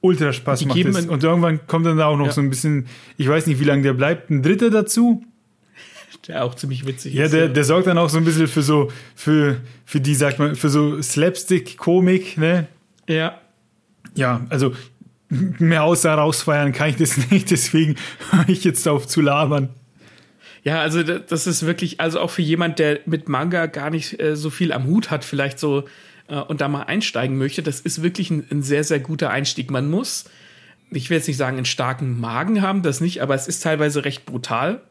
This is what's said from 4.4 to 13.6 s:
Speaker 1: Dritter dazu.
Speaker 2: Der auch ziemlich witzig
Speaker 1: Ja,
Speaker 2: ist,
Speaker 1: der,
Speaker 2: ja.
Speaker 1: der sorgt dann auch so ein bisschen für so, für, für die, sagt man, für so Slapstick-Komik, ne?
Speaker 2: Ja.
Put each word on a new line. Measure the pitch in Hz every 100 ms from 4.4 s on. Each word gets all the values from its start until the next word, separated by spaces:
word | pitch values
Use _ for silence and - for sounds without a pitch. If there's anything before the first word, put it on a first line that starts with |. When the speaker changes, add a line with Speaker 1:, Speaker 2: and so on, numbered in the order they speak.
Speaker 1:
Dritter | 139 202 233
dazu. | 214 214 - 240 226 - _ _ _ _ - - - - - -
Speaker 2:
Der | 139 120
auch | -
ziemlich | 143 127 131
witzig | 131 139 131
Speaker 1:
Ja, | 151
Speaker 2:
ist, |
Speaker 1:
der, | 156 160
Speaker 2:
ja. |
Speaker 1:
der | 135 135
sorgt | 170 185
dann | 170
auch | 170
so | 156
ein |
bisschen | 165 160 160
für | 160
so, | 143 151 127 - - -
für, | - 156 147 123 - - -
für | 151
die, | 135 143
sagt | 143 131
man, | 147 143
für | 151
so | 143 151 147
Slapstick-Komik, | 139 - 165 185 - 185 - - - 180 180 185 190 -
ne? | 160 180 156 _ _ _ -
Speaker 2:
Ja. | 160 160 - _ _